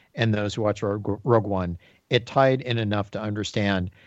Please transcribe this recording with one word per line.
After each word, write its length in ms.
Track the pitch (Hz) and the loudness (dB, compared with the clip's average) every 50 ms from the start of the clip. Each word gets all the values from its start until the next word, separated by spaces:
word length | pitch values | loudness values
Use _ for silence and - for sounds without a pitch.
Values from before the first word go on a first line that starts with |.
| _ _ - | _ _ -4
and 180 | - 113 110 107 | 0 0 2 2
those 200 | 104 104 101 - | 2 0 -2 -2
who 60 | 117 | 0
watch 200 | 107 104 101 - | 0 0 0 0
Rogue, 380 | 113 101 104 107 101 - 98 - - | -2 -2 -2 -2 -4 -4 -4 -2 2
Rogue 220 | 123 120 113 101 | 4 4 4 4
One. 300 | 104 98 92 90 87 85 - _ _ _ _ _ - | 2 -2 -2 -2 -4 -6 -8 _ _ _ _ _ 0
It 160 | 127 120 117 | 0 0 0
tied 360 | - - 139 135 135 131 127 | 0 2 4 4 4 4 0
in 160 | 123 123 117 | -2 -4 -2
enough 340 | 117 110 101 104 104 101 - | -2 0 0 0 -2 -2 -4
to 100 | - 101 | -6 -8
understand 720 | 107 107 104 107 101 - - 110 101 101 98 95 90 90 - _ _ | -6 -6 -4 -4 -6 -4 -2 0 0 2 2 0 -2 -4 -8 _ _